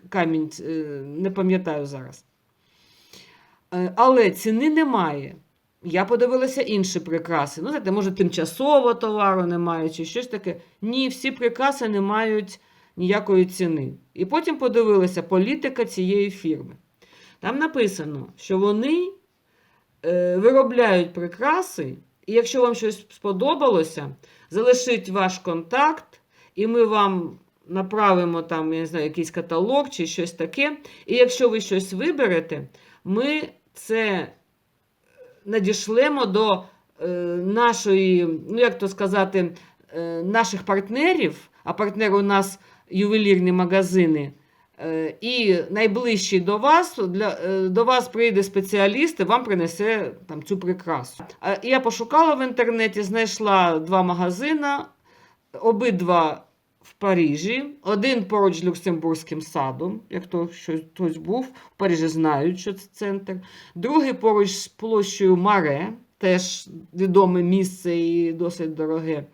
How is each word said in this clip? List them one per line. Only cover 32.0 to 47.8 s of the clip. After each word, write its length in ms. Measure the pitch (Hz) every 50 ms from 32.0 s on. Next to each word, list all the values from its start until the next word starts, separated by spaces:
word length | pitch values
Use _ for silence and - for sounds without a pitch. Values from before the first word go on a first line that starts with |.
| 269 349 311 277 254 202 175 160 160 - 156 143 139 - _ _ _ _ _ _ -
ми 460 | 180 196 220 262 285 302 311 - - - _ _ _ _
це 540 | - - - 220 226 220 208 196 175 139 - - _ _ _ _ _ _ _ _ _ _ _ _ _ _ _ _ - - - _ _ -
надішлемо 800 | 202 214 220 185 196 208 - - 214 220 240 277 302 294 277 240
до, 380 | 196 185 214 220 214 190 185 - - _ _ _ _ _ -
е, 60 | 160 175 180 175 175 170 175
нашої, 880 | 175 180 190 208 233 240 233 226 - - 208 190 196 190 185 185 175 175 165 160 160 - 156
ну, 100 | 208 233
як 180 | 240 226 -
то 100 | - 202
сказати, 680 | 190 190 - 202 185 202 202 190 190 196 190 175 170 170 - - - _ _ _ - -
е, 300 | 165 170 170 165 165 170
наших 400 | 190 214 226 226 226 202 180 -
партнерів, 840 | - 196 196 196 196 226 269 311 359 370 320 214 156 - - - _ _ _ -
а 100 | 151 170
партнер 420 | - 208 202 185 208 220 202 196
у 60 | 202
нас 380 | 202 202 196 196 190 190 - - _ _ _ _ _ -
ювелірні 600 | - 190 208 202 220 220 208 202 196 185 180 185
магазини, 800 | 180 180 180 175 185 190 185 175 180 185 175 160 156 151 143 135 - _ _ _ _ _ _ _ _ -
Е, 340 | 151 160 160 160 160 151 - -
і 360 | 208 240 254 247 226 196 180 170 - 165
найближчий 720 | 190 214 226 214 196 247 247 240 220 185 - - 196 185
до 180 | 170 190 208
вас, 400 | 214 240 285 320 349 349 339 -
для, 400 | 247 196 180 180 196 214 196 - - 160
е, 220 | 185 190 190 190
до 160 | 185 185 226